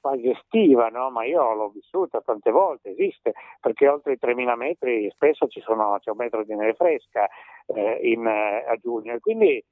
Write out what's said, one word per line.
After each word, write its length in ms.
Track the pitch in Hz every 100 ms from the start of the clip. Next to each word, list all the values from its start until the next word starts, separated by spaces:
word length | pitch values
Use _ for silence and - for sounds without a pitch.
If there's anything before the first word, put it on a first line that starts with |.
quasi 300 | 143 135 120
estiva, 580 | 120 _ 226 196 127 117
no? 220 | 117 127
Ma 140 | 120
io 300 | 117 170 127
l'ho 160 | 110 107
vissuta 500 | 104 - 180 175 113
tante 320 | - 110 113
volte, 380 | 123 190 135 104
esiste, 420 | 101 190 - - - - -
perché 280 | - 113 139
oltre 240 | 143 143
i 60 | 131
tremila 360 | 123 123 123
metri 560 | 117 127 175 127 117 104
spesso 360 | - 143 147 135
ci 120 | -
sono, 380 | - 110 107 101
c'è 100 | -
un 80 | 107
metro 260 | 120 113
di 100 | 107
neve 200 | 107 107
fresca, 520 | 110 175 143 _ 117 104 - - - _
eh, 320 | 113 104 117 120
in, 160 | 113 113
eh, 360 | 107 104 104
a 120 | 131 113
giugno, 360 | 120 117 110
e 60 | 117
quindi 440 | - 226 202 127 -